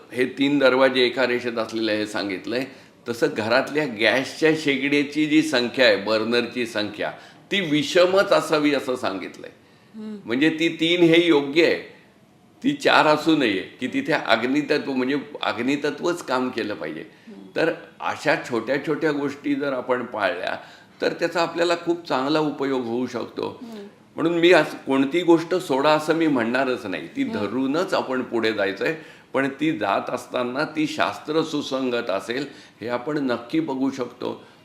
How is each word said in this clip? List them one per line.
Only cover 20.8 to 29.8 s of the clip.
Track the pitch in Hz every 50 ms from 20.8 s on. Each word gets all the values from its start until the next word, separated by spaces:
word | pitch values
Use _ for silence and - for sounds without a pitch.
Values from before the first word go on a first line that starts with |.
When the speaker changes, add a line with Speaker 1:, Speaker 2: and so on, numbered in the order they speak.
| - - - - -
Speaker 1:
तर | 165 165
त्याचा | 160 175 170 170 180
आपल्याला | 165 156 - 170 170 175 170
खूप | 170 170 170 170 170 - -
चांगला | 151 131 131 139 156 156
उपयोग | 156 147 135 - 135 139 135 131 123
होऊ | 113 117 123 127
शकतो. | 113 113 113 104 - - - 104 101 - - 247
Speaker 2:
हम्म. | 226 226 214 202 202 - - - _ -
Speaker 1:
म्हणून | 123 135 165 175 170
मी | 165 175 180
आज | 160 151 151 - - -
कोणती | - 135 135 139 135 139 175 180
गोष्ट | 160 170 160 160 160 180
सोडा | 180 - - 139 131 139 151
असं | 151 156 156 160 160
मी | 160 165
म्हणणारच | 156 143 127 113 113 120 127 139 127 127 110 -
नाही, | 101 90 80 73 85 -
ती | 139 139
Speaker 2:
हम्म. | 120 113
Speaker 1:
धरूनच | 104 101 98 110 127 131 135 139 160 190 190 165
आपण | - 120 127 131 127 120
पुढे | - 110 117 110 113 110
जायचंय. | 101 101 98 98 - 120 147 160 160 - - - - - _ -
पण | 127 135 139
ती | 135 - 151 160 156
जात | 104